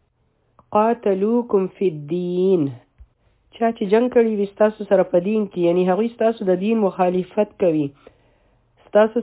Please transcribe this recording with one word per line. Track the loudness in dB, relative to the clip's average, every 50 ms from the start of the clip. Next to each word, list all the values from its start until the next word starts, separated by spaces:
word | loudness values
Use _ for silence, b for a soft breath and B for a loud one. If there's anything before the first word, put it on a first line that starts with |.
| _ _ _ _ _ _ _ _ _ _ _ _ _ _ 0
"قاتلوكم | 2 2 2 0 -2 -2 -2 0 0 0 0 0 -2 0 0 0 0 0 -2 -4
في | -4 -4 -4 -4
الدين." | -6 -8 -6 -6 -6 -4 -4 -2 0 0 2 2 2 0 -2 -6 -10 _ _ _ -20 -20 _ _ _ _ _ _ _ _ _ -8
چا | -4 -4 -2 -2
چې | -4 -2 0
جنګ | 2 2 2 2 2
کړی | 2 2 2 0 -2
وي | -4 -4 0
ستاسو | 0 0 0 0 -2 -2 0
سره | 2 2 2 2
په | 0 0 0
دین | 0 -2 -2 -2 -4
کې، | -4 -2 0
یعنی | 0 2 2 2 2
هغوی | 0 0 -2 -4 -2
ستاسو | -2 -2 -2 -2 -2 -2 -2
د | -2 0 0
دین | -2 0 0 0
مخالفت | -2 0 0 0 0 0 -2 -4 -4 -2 -2 -2 -2 -2 -2 0
کوي، | 0 0 0 -2 -4 -8 b b b b b b b b b b b b b b b b _ _
ستاسو | _ 2 2 2 2 0 -4